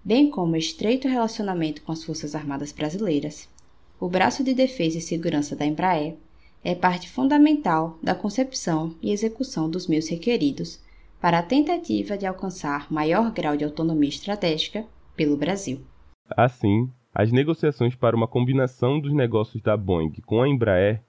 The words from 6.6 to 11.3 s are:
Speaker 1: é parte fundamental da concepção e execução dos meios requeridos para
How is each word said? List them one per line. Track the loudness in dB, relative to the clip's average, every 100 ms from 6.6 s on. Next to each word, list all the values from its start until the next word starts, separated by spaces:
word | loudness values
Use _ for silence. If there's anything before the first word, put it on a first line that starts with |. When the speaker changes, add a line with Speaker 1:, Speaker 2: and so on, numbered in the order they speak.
Speaker 1:
é | -6
parte | 0 0 -2 -6
fundamental | -2 2 6 6 4 2 0 0 -4
da | -4
concepção | -2 -2 -2 -4 -4 -2 -2 -2 -6
e | -4
execução | -2 -2 -4 -6 -4 -4
dos | -4 -2
meios | -2 -2
requeridos | -4 -2 0 0 -2 -10 -12 -20 -20 -20 -2
para | 2